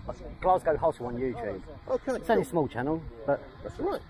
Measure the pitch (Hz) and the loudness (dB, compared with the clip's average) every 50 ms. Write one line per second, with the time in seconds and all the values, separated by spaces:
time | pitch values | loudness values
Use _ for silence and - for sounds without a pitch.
0 | - - - - - - - - - 185 185 175 - 165 151 - 170 160 - - | -8 -8 -8 -8 -10 -12 -10 0 4 6 6 6 6 4 2 4 4 2 2 2
1 | 120 123 120 120 131 127 110 120 113 101 98 95 - - - - - - 262 247 | -4 -4 -2 0 0 0 0 -2 -4 -4 -4 -6 -8 -12 -14 -14 -4 -2 -2 0
2 | - 269 247 - - - 220 190 160 - 175 165 139 117 - - 127 147 160 165 | 0 0 -2 -2 2 4 4 4 4 2 2 0 0 2 0 -2 0 0 -2 -2
3 | 156 - - - - 143 139 - - - - - - - - - 294 392 359 - | -4 -8 -12 -6 0 0 0 0 0 -12 -16 -12 -12 -10 -6 -4 -2 -2 -2 -2
4 | - | 0